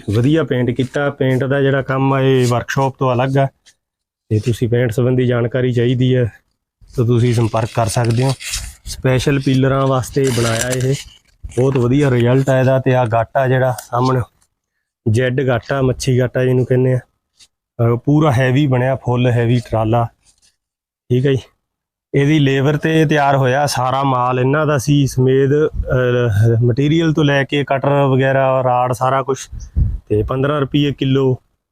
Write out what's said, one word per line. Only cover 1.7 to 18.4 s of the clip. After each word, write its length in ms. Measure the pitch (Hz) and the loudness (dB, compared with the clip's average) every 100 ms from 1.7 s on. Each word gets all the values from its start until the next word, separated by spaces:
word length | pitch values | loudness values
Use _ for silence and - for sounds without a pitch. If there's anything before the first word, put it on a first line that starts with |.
| 139 | 0
ਕੰਮ 320 | 131 135 135 | -2 -2 0
ਆ 60 | 135 | 2
ਇਹ 260 | 135 131 123 | 2 2 2
ਵਰਕਸ਼ਾਪ 480 | 120 - - 135 - | -2 -4 -2 -2 -2
ਤੋਂ 140 | 135 | -2
ਅਲੱਗ 240 | 123 135 135 | 0 0 0
ਆ, 80 | 135 - _ _ _ _ _ _ - | -2 -4 _ _ _ _ _ _ -4
ਤੇ 100 | 107 | -2
ਤੁਸੀਂ 300 | 120 110 113 | -2 -2 -2
ਪੇਂਟ 220 | 120 127 | 0 0
ਸੰਬੰਧੀ 340 | 110 123 127 123 | 0 0 0 0
ਜਾਣਕਾਰੀ 460 | 120 117 131 127 | 0 -2 -2 -2
ਚਾਹੀਦੀ 420 | 120 120 127 127 127 | 0 0 0 0 0
ਹੈ 100 | 120 - _ _ _ _ - - | -2 -6 _ _ _ _ -10 -4
ਤਾਂ 100 | 117 | 0
ਤੁਸੀਂ 280 | 120 123 | 2 2
ਸੰਪਰਕ 360 | 117 113 113 113 - | 0 0 -2 -4 -2
ਕਰ 120 | 113 | -2
ਸਕਦੇ 360 | - 117 113 | -2 -2 0
ਹੋ। 80 | 135 135 - - - - - | -2 -4 -8 -10 -12 -14 -14
ਸਪੈਸ਼ਲ 540 | - 135 127 151 139 | -6 -2 0 0 -2
ਪੀਲਰਾਂ 480 | 135 131 131 135 135 | 0 0 2 0 0
ਵਾਸਤੇ 360 | 131 120 143 135 117 | -2 -2 -2 -2 0
ਬਣਾਇਆ 320 | 117 113 123 | -2 -2 -4
ਇਹ, 260 | 127 127 139 - - _ _ - - | -4 -2 -4 -8 -20 _ _ -8 -2
ਬਹੁਤ 200 | 135 135 | 0 2
ਵਧੀਆ 340 | 120 135 143 | 0 2 2
ਰਿਜ਼ਲਟ 380 | 123 120 135 135 | 2 2 2 2
ਆ 100 | 131 | 2
ਇਹਦਾ। 200 | 127 131 | 2 2
ਤੇ 160 | 131 127 | 2 0
ਆ 100 | 123 | 2
ਗਾਟਾ 420 | 117 110 139 131 | 0 -2 -2 0
ਜਿਹੜਾ 280 | 131 127 120 | 0 0 -4
ਸਾਹਮਣੇ, 400 | - 120 127 131 110 _ _ _ _ _ _ _ - | -6 -2 0 -2 -4 _ _ _ _ _ _ _ -2
ਜੈਡ 360 | 110 127 131 131 | 0 0 0 0
ਗਾਟਾ, 340 | 117 - 139 | -2 -2 -2
ਮੱਛੀ 380 | 131 123 - 123 | -2 -2 0 0
ਗਾਟਾ 240 | 123 127 | 0 0
ਜਿਹਨੂੰ 220 | 127 127 123 | 0 0 0
ਕਹਿੰਦੇ 280 | 127 127 | 0 0
ਆ, 60 | 127 - _ _ _ _ _ _ - | -2 -6 _ _ _ _ _ _ -2
ਅਹ 180 | 117 117 | 0 0
ਪੂਰਾ 340 | - 147 156 | 0 2 2
ਹੈਵੀ 360 | 127 | 2